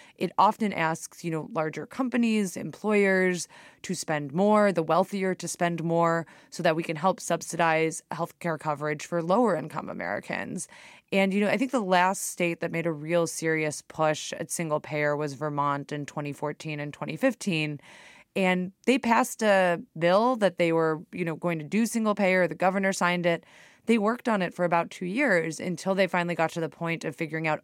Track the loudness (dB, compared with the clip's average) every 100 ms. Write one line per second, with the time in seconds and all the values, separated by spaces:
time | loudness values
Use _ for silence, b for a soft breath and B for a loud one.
0 | B B -4 4 4 4 -2 0 -2 -2
1 | -8 -10 -6 -6 -4 -4 -4 -4 -10 -4
2 | -2 2 2 2 0 -4 -10 -6 0 4
3 | 4 4 2 0 -6 B B B -8 -6
4 | -4 -4 -2 2 4 6 4 2 2 2
5 | 2 0 -2 -4 -6 -2 0 0 0 2
6 | 2 2 -4 B B -2 0 2 -2 -2
7 | 0 0 -2 -4 -4 0 2 4 2 -2
8 | -8 -8 -8 -6 -6 -4 -4 -4 -4 -6
9 | -4 -4 0 2 2 0 -4 -8 -10 -6
10 | -4 -4 -4 -8 -6 -10 -12 B B B
11 | B 0 2 2 2 2 0 -2 2 4
12 | 4 2 -4 -2 -2 -2 -4 -2 -2 -4
13 | 0 0 0 -2 -2 0 0 -4 -8 0
14 | 0 0 -4 -8 -8 -6 -2 -2 -2 -2
15 | 0 0 -4 -4 -6 -2 0 -2 -4 -8
16 | -8 -8 -8 -6 -6 -6 -8 -8 -8 -8
17 | -8 -2 -2 -2 -2 -2 -2 -4 B B
18 | B B B 0 2 2 -2 -4 0 2
19 | 4 2 2 0 4 4 4 2 -4 0
20 | 4 4 4 2 0 2 2 2 2 0
21 | -6 -6 -6 -4 -4 -4 -2 0 0 0
22 | 0 2 4 4 2 2 0 2 0 0
23 | 0 2 2 0 -4 B B B 0 2
24 | 2 -2 0 0 0 0 0 2 0 -4
25 | -6 0 2 2 0 -4 -6 -4 -2 0
26 | 2 0 -2 0 -2 -2 -6 -4 -4 -4
27 | -6 -6 -6 -4 -2 -2